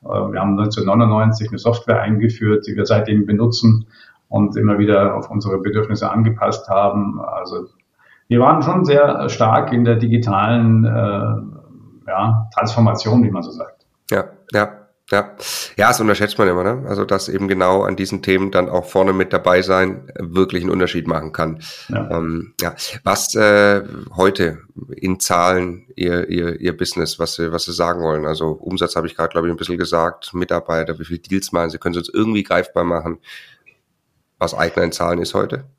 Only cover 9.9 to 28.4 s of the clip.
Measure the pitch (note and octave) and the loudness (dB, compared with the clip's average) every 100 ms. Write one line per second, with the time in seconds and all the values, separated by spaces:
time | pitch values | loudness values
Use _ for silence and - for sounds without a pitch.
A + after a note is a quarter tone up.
9.9 | A2+ A#2 A#2 A2 G2 G#2+ A#2+ A2+ A2+ A2+ | 4 2 2 2 0 2 2 4 4 4
10.9 | A2+ G#2+ G2+ A2 G#2+ G#2 G2+ - - - | 2 0 0 -2 -4 -6 -16 -20 -20 -20
11.9 | - - F#2 A2 A2+ - - G#2+ A#2+ A2 | -20 -8 -2 0 0 0 -4 -2 2 2
12.9 | F#2+ G#2+ B2 G#2+ F#2 E2 - - _ _ | 2 2 4 2 0 -8 -12 -16 _ _
13.9 | _ - G#2+ F#2+ - _ G#2 G2+ - _ | _ -2 -2 -2 -12 _ 0 0 -4 _
14.9 | _ _ G2+ G2+ - - - - - G#2+ | _ _ 0 0 -10 -10 -10 -10 2 2
15.9 | A#2+ A2 F#2+ G#2 - G2+ F2 F#2 B2+ C3+ | 4 2 2 0 2 2 2 0 -4 -6
16.9 | G2+ G2 G2 - F#2+ G2 F#2+ F2+ F#2+ G2 | -4 0 -2 -2 -4 -2 2 4 4 2
17.9 | F#2+ F#2+ F#2+ - F#2 G2 F#2 F2+ F2+ F2 | -2 -6 -4 0 0 2 0 0 -2 0
18.9 | F#2+ F#2+ F#2+ F#2+ F#2 F2+ F2+ F#2 F#2 F#2 | 2 2 2 0 0 2 2 2 2 0
19.9 | F#2+ - - E2+ F2 F#2+ F2+ F2+ F2 F2+ | -4 -14 -14 -4 0 2 0 -2 0 0
20.9 | F2 E2 D#2+ D#2 - D#2+ D#2+ - - - | -2 -4 -4 -6 -4 -4 -4 -14 -18 -8
21.9 | - - E2+ E2 E2 E2+ - F2 - - | -8 -4 -4 -4 -6 -8 -8 -8 -8 -12
22.9 | - - G2+ - A2 G#2+ G#2 G2+ G2+ G2+ | -6 -4 -2 -2 2 6 6 6 2 -2
23.9 | - - E2+ F#2 G2 F2 D#2 - - - | -14 -12 2 2 2 -2 -4 -16 -20 -16
24.9 | - F#2 F#2+ - F2+ F2 F#2 F2+ F2 _ | -6 -4 -2 0 2 4 2 -2 -8 _
25.9 | - F2 F2 F2 F2 E2+ D#2+ F2 D#2+ F2+ | -6 -2 -2 -2 -2 -4 -4 -4 -4 -4
26.9 | - D#2+ - E2 - E2 E2 - E2+ E2+ | -4 -4 -4 -6 -4 -4 -4 -6 -4 -2
27.9 | F2 E2 D2+ D2+ D#2 | -2 -2 -2 -4 -4